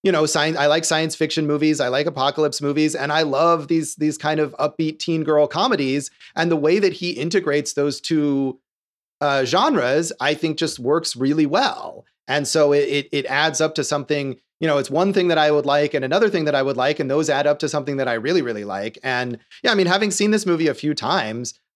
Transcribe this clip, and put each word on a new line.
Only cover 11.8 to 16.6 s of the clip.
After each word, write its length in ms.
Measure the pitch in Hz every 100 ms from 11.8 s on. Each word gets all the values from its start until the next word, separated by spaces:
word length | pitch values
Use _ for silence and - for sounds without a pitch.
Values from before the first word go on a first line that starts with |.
| - - _ _ -
And 180 | 143 135
so 260 | 165 147
it, 120 | 143 139
it, 200 | 143 139
it 160 | 143 -
adds 340 | 135 160 143
up 140 | 156
to 80 | 156
something, 540 | 139 147 135 147 135 127 _ _
you 80 | 160
know, 100 | 143
it's 100 | 135
one 240 | 143 190
thing 160 | 196 180
that 100 | 160
I 120 | 151
would 160 | 147 139
like 280 | 143 147
and 100 | 147
another 240 | 131 175 220
thing 140 | 185
that 100 | 151
I 80 | 143